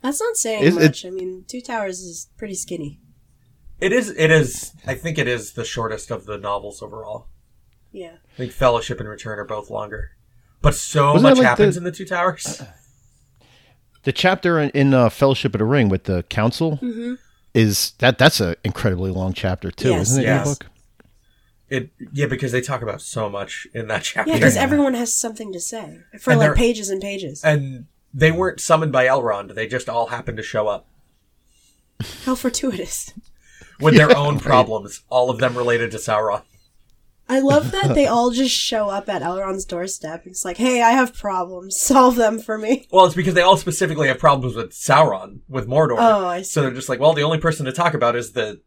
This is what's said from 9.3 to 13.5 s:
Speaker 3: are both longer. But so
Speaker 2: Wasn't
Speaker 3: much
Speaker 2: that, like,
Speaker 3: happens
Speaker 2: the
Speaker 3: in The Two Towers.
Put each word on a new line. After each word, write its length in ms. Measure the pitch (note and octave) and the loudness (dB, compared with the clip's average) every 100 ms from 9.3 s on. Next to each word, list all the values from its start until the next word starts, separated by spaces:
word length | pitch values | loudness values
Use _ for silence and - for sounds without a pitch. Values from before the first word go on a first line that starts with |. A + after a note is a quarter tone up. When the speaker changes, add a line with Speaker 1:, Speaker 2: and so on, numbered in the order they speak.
| G#2 | -12
Speaker 3:
are 60 | |
both 260 | G2+ G#2+ G#2 | -10 -12 -8
longer. 400 | G#2+ G#2 G#2+ - _ _ _ _ _ | -10 -10 -10 -12 _ _ _ _ _
But 120 | D3+ | 0
so 380 | - - D3+ C#3+ | 2 -4 2 4
Speaker 2:
Wasn't 100 | D#3 | 6
Speaker 3:
much 120 | C4+ C4 | 8 8
Speaker 2:
that, 20 | |
like, 60 | B3 | 6
Speaker 3:
happens 260 | - G#3 F3 | 4 2 2
Speaker 2:
the 40 | |
Speaker 3:
in 40 | |
The 80 | F3 | -8
Two 140 | F3 F#3+ | -12 -8
Towers. 560 | F3+ F3+ - - D3 B2 - _ _ _ _ _ _ _ | -2 -2 -4 -10 -12 -16 -20 _ _ _ _ _ _ _